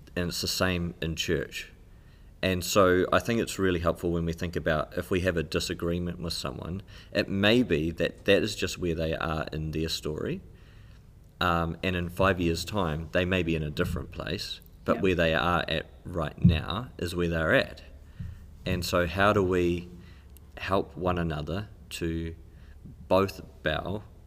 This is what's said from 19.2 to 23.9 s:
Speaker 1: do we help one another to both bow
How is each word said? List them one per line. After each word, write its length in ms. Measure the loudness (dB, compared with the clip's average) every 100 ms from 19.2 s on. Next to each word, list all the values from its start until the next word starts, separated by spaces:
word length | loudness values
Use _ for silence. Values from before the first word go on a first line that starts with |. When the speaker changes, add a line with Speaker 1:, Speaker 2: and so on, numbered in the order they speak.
| 4
Speaker 1:
do 100 | 4
we 460 | 4 4 2 0 -4 -14 -18 -20 -20 -20 -20 -10
help 380 | -2 -2 -2 -2
one 220 | 0 0
another 500 | 0 -2 -4 -6 -8 -14 -14
to 440 | -6 -4 -4 -6 -10 -16 -20 -20 -18 -18 -12 2
both 320 | 4 4 -2 -14 -6
bow 400 | -2 -2 -2